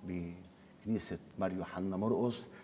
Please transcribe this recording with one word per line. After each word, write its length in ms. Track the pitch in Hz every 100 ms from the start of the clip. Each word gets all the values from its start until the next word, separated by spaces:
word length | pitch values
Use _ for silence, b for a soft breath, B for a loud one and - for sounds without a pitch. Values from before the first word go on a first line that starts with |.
بكنيسة 1120 | 92 90 85 87 92 - - - 101 110 - 85 - -
مار 140 | 95
يوحنا 440 | 92 87 - 95 95
مرقس 520 | 107 101 120 117 - B